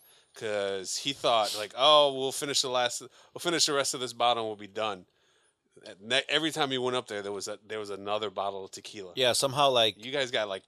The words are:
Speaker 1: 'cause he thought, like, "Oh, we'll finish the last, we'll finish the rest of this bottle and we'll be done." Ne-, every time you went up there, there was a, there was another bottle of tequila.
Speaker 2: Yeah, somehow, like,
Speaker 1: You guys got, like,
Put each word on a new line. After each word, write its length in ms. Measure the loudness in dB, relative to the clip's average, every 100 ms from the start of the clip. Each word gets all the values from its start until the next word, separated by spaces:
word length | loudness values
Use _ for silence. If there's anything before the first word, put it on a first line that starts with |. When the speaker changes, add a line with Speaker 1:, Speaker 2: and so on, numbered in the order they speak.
| _ _ _
Speaker 1:
'cause 640 | -10 -4 -2 -2 -4 -6 -4
he 140 | -4
thought, 420 | 0 2 4 2 -2
like, 180 | -6 2
"Oh, 380 | 6 8 6
we'll 180 | 2 -4
finish 300 | -4 -2 -2
the 80 | 0
last, 300 | 0 0 -2
we'll 380 | -10 -20 -18 -6
finish 260 | -2 2 2
the 60 |
rest 200 | 2 0
of 60 | -2
this 120 | -6
bottle 300 | 0 2 2
and 40 | -2
we'll 80 | -6
be 100 | -10
done." 400 | -4 -4 -4 -12 _ _ _ _ _ _ -20 -20 -18
Ne-, 220 | -2 0 2
every 220 | 0 0
time 220 | 0 -2
you 100 | 0
went 140 | -2 -2
up 100 | -4
there, 140 | -6
there 100 | -6
was 140 | -8 -8
a, 100 | -12 -10
there 120 | -8
was 120 | -8
another 400 | -8 -4 -2 -2
bottle 340 | -4 -4 -6
of 60 | -10
tequila. 420 | -14 -14 -14 -10 0
Speaker 2:
Yeah, 160 | 2
somehow, 380 | 2 0 4 4
like, 320 | 6 4 2
Speaker 1:
You 60 | -6
guys 180 | -4 -2
got, 180 | -2 -2
like, 160 | -6